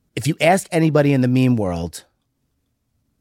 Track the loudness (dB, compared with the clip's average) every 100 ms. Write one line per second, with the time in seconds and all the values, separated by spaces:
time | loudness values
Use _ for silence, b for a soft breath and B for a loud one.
0 | _ -6 -6 0 2 0 0 0 2 2
1 | 2 2 2 2 2 0 -2 -6 -8 -12
2 | -20 _ _ _ _ _ _ _ _ _
3 | _ _